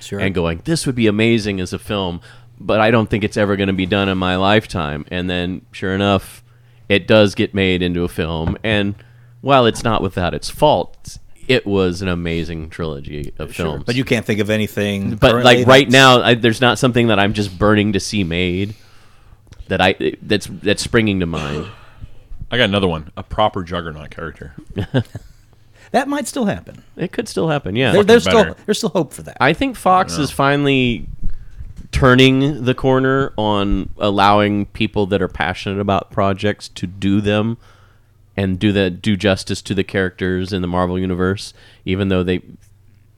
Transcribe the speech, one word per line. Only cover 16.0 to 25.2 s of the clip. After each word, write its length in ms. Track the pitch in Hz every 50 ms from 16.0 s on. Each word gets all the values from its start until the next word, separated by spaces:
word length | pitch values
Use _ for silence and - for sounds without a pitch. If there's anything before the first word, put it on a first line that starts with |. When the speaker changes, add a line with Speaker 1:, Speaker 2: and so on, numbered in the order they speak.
| 135 131 127 120
Speaker 2:
I, 120 | 80 107 120
there's 260 | 113 110 117 110 -
not 180 | 135 120 113 -
something 300 | - 127 117 123 117 117
that 100 | 110 98
I'm 140 | 101 101
just 260 | 107 104 104 95 90 87
burning 340 | 104 104 107 104 101 107 101
to 40 | 95
see 220 | - - - 104 95
made 500 | 82 82 87 90 90 87 92 101 104 107 - - - - - - - - - - - - - _ - - - -
that 140 | - 95 90
I, 140 | 90 95 - - - - - -
that's, 240 | - - 107 98 - - 104 85
that's 200 | 80 101 101 -
springing 360 | - - - 117 110 107 98 95
to 60 | 90
mind. 400 | 82 82 78 76 71 73 76 80 101 - - - - - - - - - - - - - - - -
Speaker 3:
I 40 | 117
got 80 | 120 123
another 220 | 101 98 101 95 90
one. 220 | 82 80 76 - -
A 80 | - 98
proper 400 | - - - 107 107 - 101 90
Juggernaut 460 | 82 92 87 85 82 76 76 73 65
character. 440 | - - 82 78 - - - 73 - - - - -
Speaker 2:
<laughs> 280 | 98 101 - - 131 113 - - -